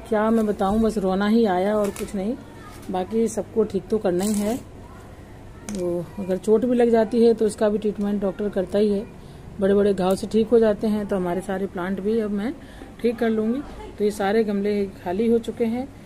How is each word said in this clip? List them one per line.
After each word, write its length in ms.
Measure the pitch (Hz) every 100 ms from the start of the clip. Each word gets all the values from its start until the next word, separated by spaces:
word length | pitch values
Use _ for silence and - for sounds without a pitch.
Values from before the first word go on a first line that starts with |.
क्या 260 | - 214 214
मैं 160 | 226 220
बताऊं, 360 | 208 196 214
बस 160 | 226 214
रोना 300 | 190 190 202
ही 160 | 226 226
आया 300 | 180 190 214
और 120 | 202
कुछ 240 | 196 196 202
नहीं। 200 | 190 269 - - - - -
बाकी 360 | 185 185 220 226
सबको 360 | 214 185 -
ठीक 200 | 214 190 -
तो 80 | 214
करना 260 | 208 175
ही 100 | 202
है, 220 | 208 208 247
तो 1500 | - - - - - - - - - - - 208 175 175 165 -
अगर 180 | 185 185
चोट 280 | 196 220 240
भी 100 | 247
लग 140 | 240
जाती 340 | 226 220 233
है 100 | 233
तो 120 | 226 214
इसका 220 | 208 214
भी 80 | 208
treatment 440 | 208 202 202 202
doctor 280 | 196 180 208
करता 300 | 202 180 202
ही 100 | 214
है। 160 | 202 226 - - - - -
बड़े 140 | 196
बड़े 200 | 202 202
घाव 220 | 196 185 190
से 120 | 208
ठीक 200 | 214 220
हो 120 | 233
जाते 280 | 226 208 220
हैं, 180 | 208 202
तो 80 | 202
हमारे 260 | 180 175
सारे 260 | 185 190 190
plant 320 | 190 175 190
भी 180 | 190 226
अब 120 | 214
मैं 220 | 202 214 330 - - - -
ठीक 160 | 226 233
कर 100 | 233
लूँगी। 320 | 220 214 247 294 - 427 -
तो 60 |
ये 80 | 208
सारे 320 | 208 196 220
गमले 420 | 214 202 202 208 196 196
खाली 320 | 180 185 226
हो 120 | 233
चुके 260 | 233 220 233
हैं, 220 | 233 269 -